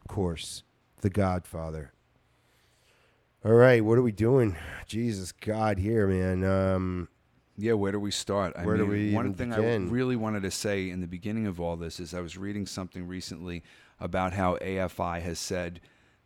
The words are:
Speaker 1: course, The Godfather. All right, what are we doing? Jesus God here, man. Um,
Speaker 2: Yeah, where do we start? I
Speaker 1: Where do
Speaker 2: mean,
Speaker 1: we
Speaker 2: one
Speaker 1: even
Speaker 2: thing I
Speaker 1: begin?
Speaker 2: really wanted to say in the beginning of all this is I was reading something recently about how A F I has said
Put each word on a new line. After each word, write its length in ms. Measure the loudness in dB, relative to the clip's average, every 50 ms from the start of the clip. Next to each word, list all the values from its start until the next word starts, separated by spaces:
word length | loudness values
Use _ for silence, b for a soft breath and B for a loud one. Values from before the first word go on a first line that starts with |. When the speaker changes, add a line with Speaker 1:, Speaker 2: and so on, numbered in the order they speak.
| -18 -8
Speaker 1:
course, 560 | -4 -2 -2 -2 -2 -4 -8 -12 -12 -14 -16 _ _ _ _ _ _ -4
The 80 | -2 0
Godfather. 840 | 2 2 2 2 0 -2 -4 -8 -10 -10 -8 -8 -8 -10 -12 -14 -18 _ _ _ _ _ _ b b b b b b b b b b b b b b b b b b b b b b _ 2
All 80 | 6 8
right, 300 | 10 10 10 8 8 6
what 140 | 6 6 6
are 40 |
we 100 | 4 4 2
doing? 420 | 2 4 4 6 6 4 2 0 -4 B B B B B
Jesus 460 | -8 -6 -4 -2 -2 -4 -4 -6 -10 -12
God 440 | _ -6 -4 -2 0 0 0 0 0
here, 280 | 0 2 4 4 4 4
man. 360 | 4 4 2 2 2 2 2
Um, 640 | 2 2 2 2 2 2 2 0 -2 -2 -4 -6 -8 _ _ _ _ _ _ _ _ _ -4
Speaker 2:
Yeah, 160 | 0 0 2
where 180 | 2 2 0
do 80 | 0 0
we 120 | -2 -2
start? 420 | -4 -4 -4 -2 0 0 0 -2 -2
I 100 | -4 -2
Speaker 1:
Where 120 | 0 0 2
do 60 | 2
Speaker 2:
mean, 60 | 0 0 0 0 0
Speaker 1:
we 40 | 0
Speaker 2:
one 120 | 0 0
Speaker 1:
even 100 | -2 -2 -4
Speaker 2:
thing 160 | -4 -2 -2
I 40 | 0
Speaker 1:
begin? 320 | 0 2 2 0 0 0
Speaker 2:
really 240 | 0 0 0 0 0
wanted 280 | -2 -2 -2 -2 -2 -2
to 80 | -4
say 380 | -4 -4 -2 -2 0 0 -2 -4
in 120 | -4 -6
the 60 | -6 -6
beginning 380 | -8 -8 -6 -6 -4 -2 -2 -2
of 120 | -2 -2
all 160 | -4 -4 -4
this 240 | -4 -6 -8 -8 -10
is 140 | -10 -8 -8
I 80 | -8
was 160 | -8 -8 -10 -10
reading 280 | -8 -8 -6 -6 -6
something 400 | -6 -8 -8 -10 -10 -10 -10 -10 -8
recently 560 | -8 -10 -10 -10 -12 -12 -10 -8 -8 -10 B B B B B B B B
about 340 | -8 -4 -2 -2 -2 0 0
how 240 | 0 0 0 0 0
A 160 | -2 -4 -2 -2
F 200 | -2 -2 -2 -4
I 200 | -4 -4 -4 -4
has 200 | -6 -6 -6 -6
said 420 | -6 -6 -4 -4 -4 -6 -8 -12 b b b b b b b b b